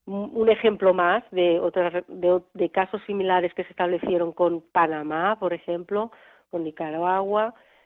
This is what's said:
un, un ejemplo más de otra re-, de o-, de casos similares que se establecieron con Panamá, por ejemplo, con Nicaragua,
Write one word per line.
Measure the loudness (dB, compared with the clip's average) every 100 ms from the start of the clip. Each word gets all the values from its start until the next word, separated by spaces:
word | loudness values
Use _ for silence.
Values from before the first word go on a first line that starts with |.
| -10
un, | -8 -6
un | 0 2
ejemplo | 4 2 2 4
más | 4 4 2 -2
de | 2 2 4
otra | 0 0 -2
re-, | -2 -8
de | -2 2
o-, | 2 0
de | -4 -2
casos | 0 -2 -4 -6
similares | -4 0 0 0
que | -6
se | -8
establecieron | -4 -2 -2 0 -2 -2
con | 0 0 0 -2
Panamá, | 0 2 0 -4 -2 -2 0
por | -4
ejemplo, | -4 -6 -8 -4 -4 -6 -10 -20 _ _
con | -8
Nicaragua, | -8 -8 -8 -4 -2 0 0 -2 -2 -6 _ _